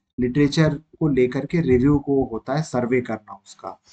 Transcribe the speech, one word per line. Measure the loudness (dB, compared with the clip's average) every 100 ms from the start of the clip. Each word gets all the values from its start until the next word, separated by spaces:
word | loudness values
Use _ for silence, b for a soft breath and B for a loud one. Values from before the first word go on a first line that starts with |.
| _ -4
literature | -2 2 2 2 0
को | 0 _ -4 0
लेकर | 2 2 0 -2
के | -2
review | 2 4 4 2
को | 2 0
होता | 0 -6 -4
है | -4
survey | -2 -4 0 -2
करना | -2 -10 -10
उसका, | -20 -20 -16 -16 -16 B